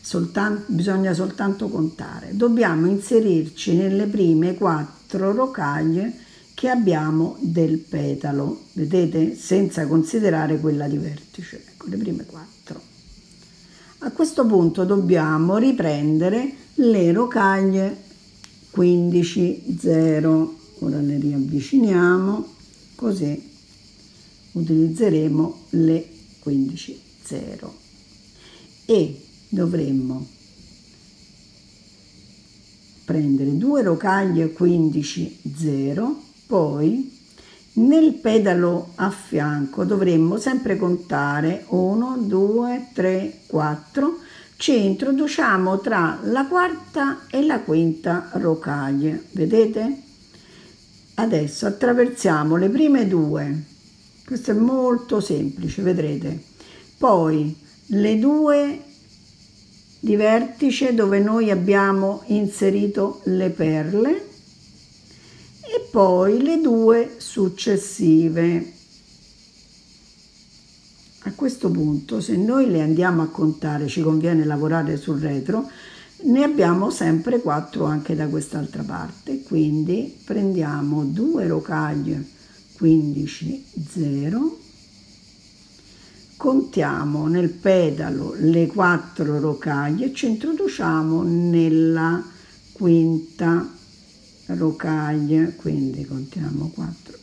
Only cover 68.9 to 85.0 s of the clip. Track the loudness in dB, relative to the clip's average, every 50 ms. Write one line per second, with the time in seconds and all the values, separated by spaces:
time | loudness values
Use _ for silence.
68.9 | -20 -20 _ _ -20 -20 -20 -20 _ _ _ _ _ -20 -20 _ _ _ _ _
69.9 | -20 -20 _ -20 _ _ -20 _ _ _ _ _ _ -20 _ _ _ _ _ _
70.9 | _ _ -20 -20 _ -14 -12 -12 -8 -4 -4 -4 -4 -2 -2 -2 0 0 0 0
71.9 | -2 -2 -4 -6 -6 -6 -4 -2 -2 0 0 2 2 2 2 2 2 2 2 2
72.9 | 2 2 2 2 2 0 0 -2 -2 -2 -2 -2 -2 -2 -4 -4 -4 -4 -4 -4
73.9 | -4 -2 0 2 2 2 2 2 2 2 2 2 0 0 0 0 0 0 0 -2
74.9 | -4 -4 -4 -4 -4 -2 -2 -2 -4 -4 -4 -2 -4 -4 -4 -6 -12 -18 -20 -20
75.9 | -20 -20 -20 -20 -20 -4 0 2 4 4 4 2 4 4 4 4 4 2 0 -2
76.9 | -2 -2 0 0 0 0 0 0 -2 -2 0 -2 -2 -2 -4 -6 -6 -4 -2 -2
77.9 | -2 -2 -4 -4 -4 -4 -4 -4 -4 -6 -6 -6 -8 -8 -8 -8 -8 -10 -10 -10
78.9 | -10 -10 -10 -12 -14 -16 -10 -10 -10 -10 -8 -4 -2 0 0 2 0 -2 -2 -2
79.9 | -2 -4 -4 -8 -12 -16 -12 -6 -4 -2 -2 -2 -2 -2 -2 -4 -4 -6 -4 -4
80.9 | -2 -2 -2 -2 -4 -2 -2 -2 -2 -2 -2 -2 -2 -2 -4 -4 -4 -4 -4 -2
81.9 | -4 -4 -4 -4 -6 -6 -8 -12 -16 -20 -20 -20 -20 -20 -20 _ -8 0 4 4
82.9 | 4 4 2 0 -4 -4 -6 -8 -8 -10 -10 -10 -10 -10 -12 -14 -12 -12 -12 -10
83.9 | -6 -6 -4 -2 -2 -4 -4 -4 -2 -2 -2 -4 -4 -8 -14 -20 -20 -20 -20 -20
84.9 | -20 -20